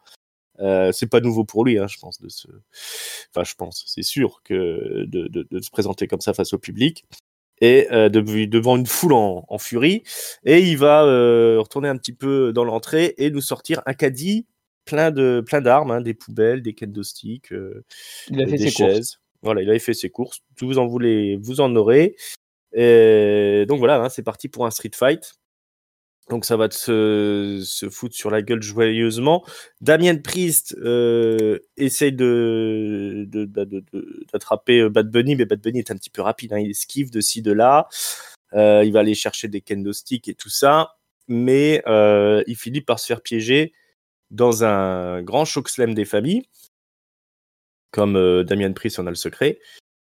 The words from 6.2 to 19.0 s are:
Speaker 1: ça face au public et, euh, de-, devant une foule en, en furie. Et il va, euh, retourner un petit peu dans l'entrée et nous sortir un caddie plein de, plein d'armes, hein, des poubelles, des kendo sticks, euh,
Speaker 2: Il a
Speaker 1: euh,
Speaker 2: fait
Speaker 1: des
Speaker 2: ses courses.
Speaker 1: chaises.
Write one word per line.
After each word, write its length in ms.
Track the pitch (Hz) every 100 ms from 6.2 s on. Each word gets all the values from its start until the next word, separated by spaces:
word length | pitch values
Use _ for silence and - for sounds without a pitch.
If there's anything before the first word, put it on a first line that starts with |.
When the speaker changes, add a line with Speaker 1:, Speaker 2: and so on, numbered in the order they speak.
Speaker 1:
ça 120 | -
face 200 | 101 90
au 40 | 101
public 460 | - 107 147 - _ - _ _ _ _
et, 320 | 117 131 -
euh, 160 | 117 107
de-, 380 | 107 104 107 104
devant 320 | 113 120 127
une 80 | 123
foule 260 | - 175
en, 340 | 127 101 87 -
en 80 | 104
furie. 460 | - 117 151 214 - - - - 123
Et 140 | 165
il 180 | 185 143
va, 260 | 147 151
euh, 560 | 147 123 120 117 117 113
retourner 300 | 107 143 143
un 80 | 131
petit 160 | -
peu 400 | 120 135 139 123
dans 100 | 117
l'entrée 520 | 120 110 - 156 170 -
et 140 | 147
nous 100 | 143
sortir 400 | - 127 - 160 135
un 80 |
caddie 520 | 135 143 127 175 214 - _ _ _ -
plein 260 | 151 160
de, 320 | 139 131 120 117
plein 140 | 147
d'armes, 320 | 123 135 139
hein, 100 | 120
des 120 | 117
poubelles, 480 | 110 - 107 113 131
des 120 | 113
kendo 300 | 104 104 101
sticks, 480 | 101 - 110 127 _
euh, 320 | 98 95 107 - - - - -
Speaker 2:
Il 100 | 135
a 20 |
Speaker 1:
euh, 40 | 127
Speaker 2:
fait 100 | 143
Speaker 1:
des 120 | 107
Speaker 2:
ses 40 | -
courses. 100 | 95
Speaker 1:
chaises. 260 | 104